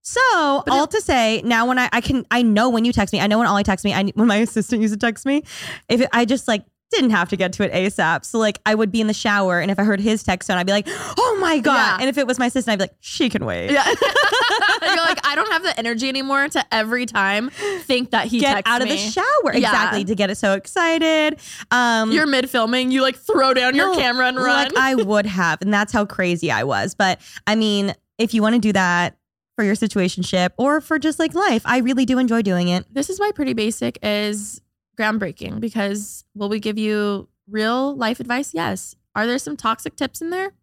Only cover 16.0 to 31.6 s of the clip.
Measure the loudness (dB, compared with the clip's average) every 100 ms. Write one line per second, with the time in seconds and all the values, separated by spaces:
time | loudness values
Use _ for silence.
16 | -2 -4 -2 0 0 -2 -2 -2 0 -2
17 | -2 0 0 0 -4 -6 -6 -6 -2 -2
18 | 0 -2 0 0 2 2 0 0 0 -2
19 | -2 -2 0 2 2 2 2 2 2 0
20 | -2 0 -2 0 0 0 -2 0 2 2
21 | 2 2 2 -2 -14 -18 0 2 4 2
22 | 2 2 2 0 0 0 0 0 2 2
23 | 2 -2 0 2 4 4 2 2 2 2
24 | 0 2 0 2 2 2 2 2 2 2
25 | 2 0 0 0 0 0 0 0 2 0
26 | -2 -2 -2 0 0 0 0 -2 -2 0
27 | 0 0 -8 -8 -2 0 2 0 -2 -6
28 | _ -4 -2 2 2 2 2 2 2 0
29 | -2 _ _ _ _ -2 0 0 0 0
30 | -2 -2 -2 0 0 0 0 0 0 -2
31 | 0 0 -2 0 0 0